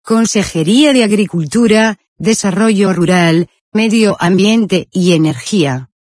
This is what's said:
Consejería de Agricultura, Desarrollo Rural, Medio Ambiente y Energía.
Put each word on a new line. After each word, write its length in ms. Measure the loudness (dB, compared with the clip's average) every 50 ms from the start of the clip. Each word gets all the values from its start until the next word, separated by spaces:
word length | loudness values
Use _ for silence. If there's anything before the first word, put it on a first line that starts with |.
Consejería 920 | _ -2 0 0 0 0 -2 -4 -4 -4 -4 -4 -2 0 2 2 2 4 2
de 100 | 2 2
Agricultura, 960 | 2 0 0 -2 -2 -2 -4 -4 -2 0 0 2 2 2 2 2 0 -4 _ _ _ _
Desarrollo 760 | _ -2 -2 -2 0 -2 -2 0 0 0 0 2 2 0 0
Rural, 580 | 0 0 0 0 2 2 2 2 2 0 -2 -4 _ _ _ _
Medio 460 | -4 -2 -2 0 0 2 0 0 0 -2
Ambiente 680 | -2 0 0 2 2 2 2 0 0 -2 -2 -4 -4 _
y 200 | _ -2 0 2
Energía. 800 | 2 2 2 0 -2 -4 -8 -4 -2 -2 0 -2 -2 -6 -8 _ _ _